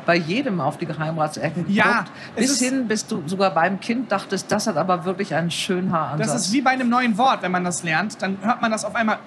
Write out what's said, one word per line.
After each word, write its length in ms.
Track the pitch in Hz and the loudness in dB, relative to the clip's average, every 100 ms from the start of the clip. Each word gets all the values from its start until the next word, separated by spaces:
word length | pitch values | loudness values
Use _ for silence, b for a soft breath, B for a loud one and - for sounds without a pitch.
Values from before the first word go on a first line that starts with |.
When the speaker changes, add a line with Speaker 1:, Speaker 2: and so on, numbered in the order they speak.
Speaker 1:
bei 100 | - 170 | 2 2
jedem 440 | 156 208 285 185 | 2 0 0 0
auf 160 | 135 - | 0 -2
die 80 | |
Geheimratsecken 800 | 165 156 156 165 151 117 139 175 175 | -6 -4 -4 -2 -2 -2 -4 -2 0
Speaker 2:
Ja, 160 | 202 | 4
Speaker 1:
geguckt, 260 | 214 240 170 B B - | 4 2 -2 B B -2
Speaker 2:
es 60 | |
Speaker 1:
bis 80 | 254 | 0
Speaker 2:
ist 120 | 269 | 2
Speaker 1:
hin, 260 | 254 262 233 | 0 0 0
bis 180 | 220 - | -2 -2
du 160 | 214 151 | -6 -4
sogar 280 | 185 196 | 0 2
beim 260 | 160 175 196 | 4 2 0
Kind 320 | - 233 240 | -2 -2 0
dachtest, 400 | 196 - 190 - | -2 -2 -4 0
das 140 | 208 220 | 0 0
hat 100 | 165 | 0
aber 300 | 180 180 170 | 2 0 0
wirklich 280 | 185 - | -4 -2
einen 160 | 151 165 | 0 0
schönen 420 | - - 185 185 | -2 -2 0 2
Haaransatz. 340 | 170 147 147 220 | 0 0 0 0
Speaker 2:
Das 160 | 233 185 | 0 0
ist 40 | |
wie 80 | 240 | 2
bei 120 | 262 | 2
einem 180 | 262 247 | 2 2
neuen 260 | 240 247 196 | 2 2 4
Wort, 240 | 262 214 | 2 2
wenn 120 | 180 | 0
man 120 | 180 | 0
das 200 | 175 180 | 0 -2
lernt, 360 | 175 156 180 - | -2 0 -2 -4
dann 160 | 190 190 | -4 -2
hört 180 | 208 240 | -2 0
man 100 | 233 | 0
das 140 | 220 | -2
auf 100 | 214 | -4
einmal 240 | 220 220 202 | 0 0 0